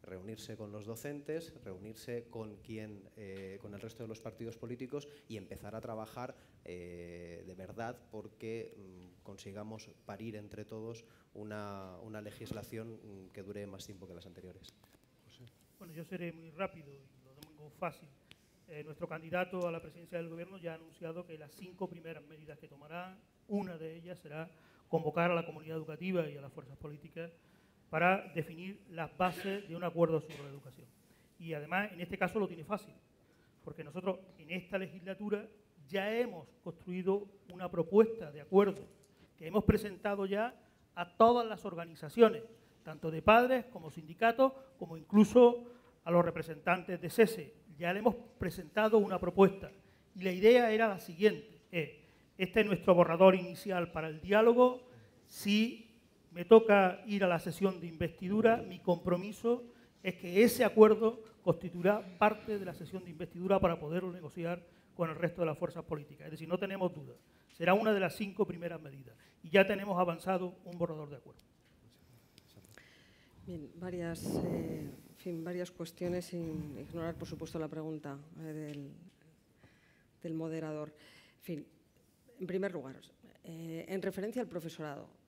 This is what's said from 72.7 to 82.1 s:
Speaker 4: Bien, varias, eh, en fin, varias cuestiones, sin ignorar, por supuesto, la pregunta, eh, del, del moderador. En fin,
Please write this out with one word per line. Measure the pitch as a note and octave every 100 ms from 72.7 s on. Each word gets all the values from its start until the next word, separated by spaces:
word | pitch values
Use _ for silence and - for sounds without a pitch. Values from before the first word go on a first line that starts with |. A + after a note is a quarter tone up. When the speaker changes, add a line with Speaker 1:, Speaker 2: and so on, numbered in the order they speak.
| - - - _ _ _ - -
Speaker 4:
Bien, | E3+ D3 E3+
varias, | F3+ F3+ E3+ E3 - - F3
eh, | E3+ D#3+ D#3 D3 - -
en | -
fin, | F#3 E3+
varias | E3 F3+ F3+
cuestiones, | - E3 - F3+ F3+ F3
sin | F3 E3 D#3 D3+ C#3
ignorar, | C#3+ E3 E3 E3+
por | -
supuesto, | - D#3+ E3+
la | D3+
pregunta, | D3+ D#3+ D#3 D3 C#3 D#3 E3+
eh, | D#3+
del, | D3+ D3+ D3 C#3 - F3 _ _ _ _ _ - _ _ _ _ _
del | F3
moderador. | D#3+ D#3+ D#3+ D#3 D3+ D3+ D3+ - - - _
En |
fin, | - D#3 - _ _ _ _